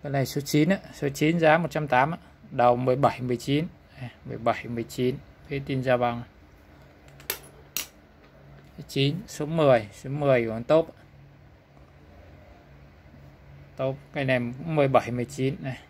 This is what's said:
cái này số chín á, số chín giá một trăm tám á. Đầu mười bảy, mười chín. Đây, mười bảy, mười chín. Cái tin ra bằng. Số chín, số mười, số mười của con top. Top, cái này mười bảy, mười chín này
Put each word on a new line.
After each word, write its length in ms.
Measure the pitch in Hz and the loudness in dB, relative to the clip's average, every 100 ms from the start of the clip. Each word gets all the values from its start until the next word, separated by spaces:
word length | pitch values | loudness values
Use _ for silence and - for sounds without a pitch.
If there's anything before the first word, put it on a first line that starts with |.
cái 100 | 147 | -2
này 140 | 139 127 | -2 -2
số 140 | 143 | -4
chín 280 | 139 147 156 | 0 2 4
á, 100 | 196 - | 0 -4
số 140 | - 143 | -6 -6
chín 300 | 139 156 170 | 0 0 4
giá 180 | 160 160 | 4 4
một 120 | 160 | 2
trăm 180 | 160 147 | -4 0
tám 220 | 127 143 | 2 2
á. 80 | 175 - - - | -2 -14 -20 -10
Đầu 260 | 131 123 123 | 2 4 4
mười 200 | 127 131 | 2 2
bảy, 240 | 131 - | 2 0
mười 160 | 123 120 | -6 -4
chín. 300 | - 143 170 - _ - | -2 -2 -2 -10 _ -16
Đây, 100 | 123 - | -16 -16
mười 140 | - 113 | -14 -4
bảy, 260 | 117 110 117 | -2 -2 -6
mười 160 | 117 | -8
chín. 320 | 113 - 123 139 - - - | -8 -2 -2 -2 -12 -20 -10
Cái 120 | 139 139 | -10 -4
tin 160 | 135 | -4
ra 140 | 127 123 | 0 2
bằng. 260 | 120 120 117 - - - - - - - - - - - - - - - - - - - - - - - - - | 2 -2 -10 -20 -20 -20 -20 -20 -20 -20 -20 -20 -12 -12 -12 -20 -12 -12 -12 -18 -20 -20 -20 -20 -20 -20 -20 -20
Số 60 | 151 | -8
chín, 280 | 139 139 143 - | 0 0 -2 -10
số 200 | - 151 | -10 -4
mười, 420 | 165 147 120 101 | 2 4 4 2
số 180 | - 135 | -14 -10
mười 340 | 143 143 127 | -4 2 2
của 60 | 113 | 0
con 140 | 110 | -6
top. 320 | 123 156 165 - - - - - - - _ - - - - - - - - - - - - - - - - - - - - - | 2 2 2 -10 -20 -20 -20 -20 -20 -20 _ -20 -20 -20 -20 -20 -20 -20 -20 -20 -20 -20 -20 -20 -20 -20 -20 -20 -20 -20 -20 -6
Top, 200 | 135 135 - | -4 -4 -10
cái 120 | 147 | -4
này 140 | 135 131 120 127 | 0 0 0 -6
mười 240 | 165 156 139 | -2 2 4
bảy, 220 | 127 117 | 4 2
mười 140 | 123 | -6
chín 320 | 117 - 131 170 | -6 -2 -2 -2
này 180 | 143 127 - | -10 -12 -16